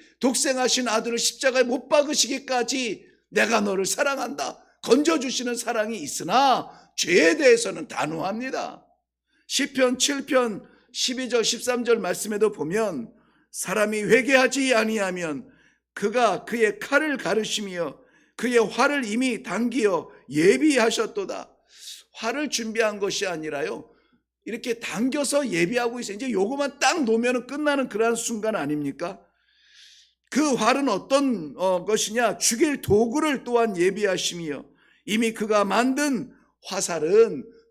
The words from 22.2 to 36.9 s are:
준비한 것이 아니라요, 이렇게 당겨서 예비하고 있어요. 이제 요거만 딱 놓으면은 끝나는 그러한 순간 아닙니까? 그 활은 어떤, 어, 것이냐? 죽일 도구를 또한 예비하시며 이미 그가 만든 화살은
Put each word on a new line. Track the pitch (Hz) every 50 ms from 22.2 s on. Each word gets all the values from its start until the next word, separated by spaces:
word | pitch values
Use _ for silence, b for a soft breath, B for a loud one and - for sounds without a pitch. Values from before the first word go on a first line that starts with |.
| - 226 240 285 302 269
준비한 | - - 233 220 214 226 226 214 208 202
것이 | 202 190 - - 202
아니라요, | 185 175 156 156 151 143 139 156 156 - - - b b b b b b b b _ _ _ -
이렇게 | 202 214 226 - 247 226 -
당겨서 | - - - 190 233 269 240 285 285 - 285 285 294 226
예비하고 | 170 165 175 175 240 240 240 240 240 247
있어요. | 233 - 196
이제 | 208 262 262
요거만 | 220 190 196 214 277 277 285 277 285 -
딱 | - 262 320 359 269
놓으면은 | 220 226 226 240 247 262 247 254
끝나는 | - 269 285 302 294 285 277 262 170
그러한 | - 208 226 233 233
순간 | 226 - - 233 233 196 220 214
아닙니까? | 180 147 143 151 151 147 139 - - 170 180 190 - b b b b b b b b b b b b b b b b b b b b _ -
그 | - 240 311 294 254
활은 | - 214 226 262 269 277 262
어떤, | 202 185 - - 269 285 285 269 233 190 156 143 127
어, | - 180 190 185 180 170
것이냐? | 196 220 214 - 196 214 240 240 214 180 -
죽일 | - - 226 226 320 302 277 -
도구를 | - - 196 208 233 233 233 302 320 311 277 220 -
또한 | 240 240 233 233 220 196
예비하시며 | 170 180 190 190 214 208 190 185 175 - - 165 175 165 151 139 127 - - b b b b b b b
이미 | - 214 220 233 226 226
그가 | - 202 202 214 208 202
만든 | 196 190 214 247 262 262 277 294 294 269 196 139 B B B B B B B -
화살은 | - 190 170 - -